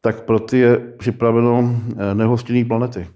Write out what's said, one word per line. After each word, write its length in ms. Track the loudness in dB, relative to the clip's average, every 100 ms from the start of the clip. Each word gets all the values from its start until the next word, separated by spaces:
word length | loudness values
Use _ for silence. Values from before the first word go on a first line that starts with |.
tak 240 | -2 -4
pro 160 | -2 -2
ty 180 | 0 2
je 180 | 4 4 0 -8
připraveno, 760 | -6 -2 0 2 2 2 0 -2 -6 -6
eh, 180 | -4
nehostinný 500 | 0 0 0 0 -2
planety. 440 | 0 -2 -4 -8 -14